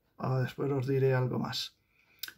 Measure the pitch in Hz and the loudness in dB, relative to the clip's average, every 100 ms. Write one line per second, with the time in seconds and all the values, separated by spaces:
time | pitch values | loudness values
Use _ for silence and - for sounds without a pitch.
0 | _ - 131 131 123 - 143 139 127 135 | _ -6 -2 0 0 -2 -2 0 0 2
1 | 131 131 127 - - - - _ _ _ | 4 4 2 -2 -4 -4 -8 _ _ _
2 | _ _ - | _ _ -14